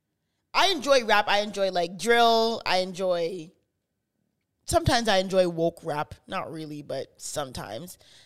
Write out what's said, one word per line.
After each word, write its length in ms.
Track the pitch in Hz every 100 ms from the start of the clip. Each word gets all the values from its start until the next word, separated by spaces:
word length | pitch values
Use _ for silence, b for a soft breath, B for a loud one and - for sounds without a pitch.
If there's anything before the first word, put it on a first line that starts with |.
| _ _ _ _ _
I 140 | 214 359
enjoy 360 | 339 269 269
rap. 220 | 220 208 208
I 120 | 202
enjoy, 320 | 214 202 196
like, 260 | 180 175 185
drill. 640 | 202 233 233 226 226 226
I 140 | - 180
enjoy, 720 | 185 180 190 175 165 185 160 _ _ _ _ _ _ _ _ _ _ _ -
sometimes 400 | 349 339 247 220
I 100 | 190
enjoy 320 | 190 185 180
woke 300 | 165 165 170
rap. 300 | 165 147 156 - -
Not 240 | 190 165
really, 320 | 160 156 151
but 280 | 139 135 - _
sometimes. 800 | - 151 139 147 107 110 180 - b b